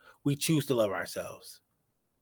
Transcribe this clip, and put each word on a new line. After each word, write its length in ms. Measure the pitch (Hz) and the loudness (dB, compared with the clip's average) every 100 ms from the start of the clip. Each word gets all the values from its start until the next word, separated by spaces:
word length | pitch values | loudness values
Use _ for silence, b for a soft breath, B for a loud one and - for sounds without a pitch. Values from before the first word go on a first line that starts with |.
| b b | b b
we 100 | 143 | -2
choose 320 | 139 - 156 - | 0 2 2 2
to 80 | |
love 160 | 127 104 | 2 2
ourselves. 680 | 90 90 - - - - - _ _ _ _ _ _ | 0 -6 -8 -10 -12 -18 -20 _ _ _ _ _ _